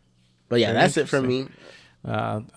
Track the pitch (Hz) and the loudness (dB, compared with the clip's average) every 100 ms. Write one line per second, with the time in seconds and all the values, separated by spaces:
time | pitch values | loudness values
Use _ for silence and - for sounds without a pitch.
0 | _ _ _ _ - 120 113 113 180 156 | _ _ _ _ -2 2 2 4 2 2
1 | 135 143 127 131 131 - - - - _ | 0 0 0 -2 -4 -16 -20 -20 -20 _
2 | 120 107 113 107 120 | -8 -4 -4 -6 -8